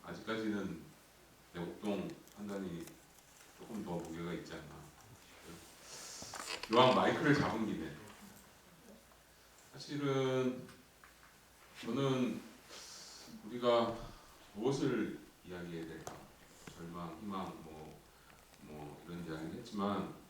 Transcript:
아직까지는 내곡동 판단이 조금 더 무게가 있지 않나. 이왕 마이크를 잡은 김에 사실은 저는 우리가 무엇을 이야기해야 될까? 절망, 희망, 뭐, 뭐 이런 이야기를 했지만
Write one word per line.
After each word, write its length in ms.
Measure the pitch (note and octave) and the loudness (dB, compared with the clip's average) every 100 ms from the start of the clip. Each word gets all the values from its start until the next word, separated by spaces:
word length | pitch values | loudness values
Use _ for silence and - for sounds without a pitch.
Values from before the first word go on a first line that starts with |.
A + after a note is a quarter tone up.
아직까지는 760 | F2 F2 A2 A2+ A2 G2+ F#2 D#2+ D2+ - - - - - - | -10 -8 -2 0 2 0 -2 -6 -12 -20 -20 -20 -20 -20 -12
내곡동 560 | F2 E2+ - G#2 G2 E2+ - - - | -6 -6 -2 0 0 -2 -8 -16 -10
판단이 480 | G#2 G2 F#2 E2+ E2 - - - - - - - | -6 -4 -4 -6 -8 -14 -20 -20 -20 -20 -20 -18
조금 260 | - A3 | -8 -6
더 80 | - E2+ | -2 -4
무게가 360 | E2 E2 E2+ | -4 -6 -4
있지 180 | E2 - | -4 -6
않나. 100 | E2+ D2+ D2+ - - - - - - - E2+ - - - - - - - - - - - | -10 -10 -14 -16 -18 -20 -20 -20 -18 -16 -16 -16 -18 -14 -12 -10 -10 -10 -8 -6 -6 6
이왕 220 | A#2 B2+ | 10 12
마이크를 400 | F#2+ - - D3+ | 10 6 6 6
잡은 320 | - - A2+ G2+ | 8 6 2 2
김에 240 | - - - - - G3+ - - - - - - - - - - - - - - | 0 -4 -8 -14 -16 -18 -18 -20 -20 -20 -20 -20 -20 -20 -20 -20 -20 -20 -20 -18
사실은 920 | C3+ - C#3+ C#3 C3+ C3 C3 B2+ A#2+ - - - - - - - - - - - - | -14 -6 0 4 4 4 4 4 0 -8 -16 -20 -20 -20 -20 -20 -20 -20 -20 -20 -10
저는 560 | A2+ C3+ C3+ B2+ A#2 - - - - - - - - - - A2+ G#2+ | -2 2 4 6 4 0 -8 -16 -16 -14 -14 -14 -14 -16 -16 -14 -8
우리가 480 | B2 A#2+ A#2 A2+ A2 - - - - - | 2 6 6 6 0 -8 -12 -18 -20 -14
무엇을 640 | G2+ B2 C#3+ C3+ A2+ G2 - - - F2 | 0 2 4 4 4 0 -4 -12 -18 -10
이야기해야 400 | F2+ E2+ E2 E2 | -8 -6 -6 -6
될까? 260 | E2 C#2+ - - - - - - - | -8 -10 -12 -16 -20 -20 -18 -16 -12
절망, 400 | E2+ E2+ E2+ D#2+ | -10 -8 -8 -8
희망, 240 | G#2 F#2+ F#2 D#2+ | -6 -4 -6 -8
뭐, 360 | D#2+ D#2 D#2 - - - - - - - | -12 -12 -14 -16 -20 -20 -20 -20 -20 -20
뭐 420 | D2+ D2+ D2 C#2+ E2+ | -14 -10 -10 -12 -10
이런 200 | E2+ E2 | -8 -6
이야기를 320 | D#2 D#2+ - | -6 -6 -8
했지만 540 | - G#2 G2+ G2 E2+ - | -6 0 2 0 -2 -8